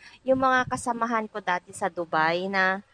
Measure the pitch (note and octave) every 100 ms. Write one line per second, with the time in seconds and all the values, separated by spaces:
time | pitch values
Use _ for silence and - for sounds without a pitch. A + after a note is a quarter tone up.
0 | - - B3+ C4 C4 B3+ B3 B3+ B3+ A#3
1 | A#3 A3+ G#3+ G#3 F#3+ F3+ - - F#3+ F3
2 | E3 D#3+ D#3+ F3 F#3+ G3 F#3+ G3 -